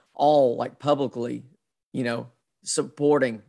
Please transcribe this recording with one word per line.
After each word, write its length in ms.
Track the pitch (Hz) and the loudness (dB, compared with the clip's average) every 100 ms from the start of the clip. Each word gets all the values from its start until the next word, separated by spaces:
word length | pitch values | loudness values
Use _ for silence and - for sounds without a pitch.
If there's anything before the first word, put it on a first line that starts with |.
| _ | _
all, 420 | - 143 151 127 120 | -2 2 4 4 0
like, 220 | 120 - | -6 -4
publicly, 640 | 143 143 131 123 120 120 - _ _ _ _ | -2 0 -2 -6 -8 -8 -14 _ _ _ _
you 120 | 139 | -6
know, 260 | 120 117 120 _ _ _ | -4 -6 -8 _ _ _
supporting 800 | - - 147 - 147 147 127 110 | -6 -4 -6 0 2 4 2 -2